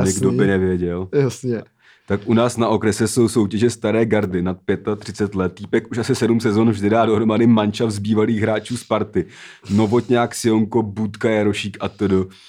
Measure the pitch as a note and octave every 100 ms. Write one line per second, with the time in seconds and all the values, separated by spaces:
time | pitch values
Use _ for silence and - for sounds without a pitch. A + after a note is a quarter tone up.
0 | F#2+ F#2 - B2 G2 F#2+ F#2 F2+ F2 F2
1 | F#2 D3 C3+ - C3 A2+ - _ _ _
2 | - G2+ A#2+ A2+ A#2+ A#2 A2+ G#2+ G#2+ G2
3 | A2 - A2+ B2 G#2 G#2 A#2+ A#2 G#2+ G#2+
4 | A2+ G#2+ G2+ F2+ F2+ F2+ - G2 - G#2
5 | - G2+ G2+ F#2+ F#2 - G#2 A#2 A2 A#2
6 | A2+ B2+ A2+ A#2 A2+ G#2 A2+ G#2 G2+ A2
7 | A2+ G#2+ A2 G#2+ A#2 A2+ G#2 G2+ A#2 G#2
8 | G2+ G#2+ G#2+ A2 G#2+ A2 G#2+ A#2+ - A2
9 | G#2+ - E2 - - - - G2+ A2 A#2+
10 | A2+ A#2+ A#2 - A#2 G#2+ G#2 B2 A2 G2
11 | A2 G#2 A#2+ A2 G#2 G2+ G#2 G2 G2+ -
12 | G2+ F#2+ F#2 -